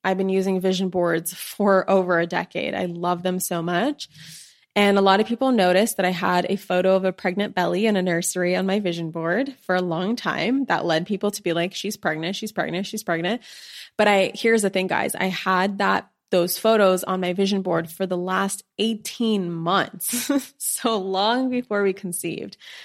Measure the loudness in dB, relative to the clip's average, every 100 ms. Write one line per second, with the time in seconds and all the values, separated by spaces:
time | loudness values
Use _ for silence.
0 | -2 0 0 0 2 0 0 0 -2 0
1 | 0 0 -4 -10 -12 -2 4 4 4 2
2 | 4 2 0 -2 -4 -6 -4 -4 -4 -4
3 | -2 -2 -2 -4 -4 -4 -2 0 -2 -4
4 | -10 -18 -20 -20 -20 _ _ 2 4 6
5 | 6 6 4 2 2 4 6 4 2 2
6 | 0 0 2 2 2 -2 0 2 4 4
7 | 2 -2 -4 -2 -2 0 0 2 2 2
8 | 2 0 -2 -2 0 0 0 0 -2 -4
9 | -6 -4 -2 -2 -2 -6 -2 -2 0 -2
10 | -2 -2 -4 -2 0 0 0 0 2 0
11 | 0 -2 -2 -4 -2 -2 -2 -6 -8 -4
12 | -4 -4 -4 -6 -8 -6 -4 -4 -6 -8
13 | -4 -2 -2 -4 -8 -20 -20 -20 -10 2
14 | 4 4 2 0 2 4 2 0 0 0
15 | -2 -2 -4 -2 0 2 2 0 0 0
16 | -2 _ -2 0 0 0 2 4 6 4
17 | 0 -2 -2 0 2 0 0 -2 -2 -6
18 | -4 -4 -2 -2 -2 -4 -12 -4 -2 -2
19 | -8 -4 0 0 0 -2 0 0 0 -4
20 | -6 -6 -2 -2 -2 -10 -8 -4 -2 -2
21 | -2 0 2 2 0 -2 -2 0 0 -2
22 | -6 -6 -6 -8 -10 -14 -20 -20